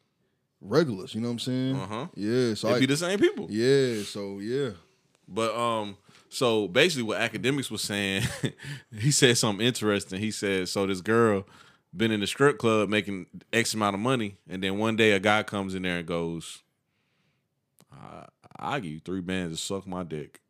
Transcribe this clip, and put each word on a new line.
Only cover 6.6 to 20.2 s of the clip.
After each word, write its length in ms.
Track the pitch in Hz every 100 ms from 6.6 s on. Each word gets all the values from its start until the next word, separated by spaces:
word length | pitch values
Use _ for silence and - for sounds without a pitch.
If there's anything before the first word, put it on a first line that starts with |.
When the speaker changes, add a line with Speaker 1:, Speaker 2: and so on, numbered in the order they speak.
| 98
Speaker 2:
basically 360 | 107 175 143
what 140 | 110 95
Akademiks 500 | 113 107 110 139 120
was 100 | 104
saying, 440 | - 101 98 98 120 - 123 -
<laughs> 380 | 139 143 - 107
he 120 | 123
said 280 | 139 127 117
something 280 | 117 98 117
interesting. 540 | 117 107 101 - 92
He 100 | 110
said, 380 | 104 101 95 90
so 160 | 107 95
this 140 | 95
girl 460 | 87 113 117 98 95 - - _ _ 87
been 140 | 113
in 100 | 107
the 60 | 98
strip 320 | - 143 -
club 320 | 117 110 98
making 340 | 104 95 98 85 92 -
X 220 | 113 113
amount 220 | 110 104
of 60 | 98
money, 360 | 117 131 104 98 -
and 160 | 92
then 140 | 95 98
one 180 | 110 110
day 160 | 110
a 60 | 98
guy 240 | 101 107
comes 320 | 104 104 95
in 60 | 95
there 140 | 90 87
and 80 | 85
goes, 560 | 85 85 82 - - _ _ _ _ _ _ _ _ _ _ _ _ _
"I, 340 | 69 - 82 - _ - -
I'll 240 | 82 143
give 120 | 92
you 80 | 78
three 200 | - 95
bands 380 | 87 92 87 80
to 60 | -
suck 200 | 98 95
my 160 | 92
dick." 380 | 87 78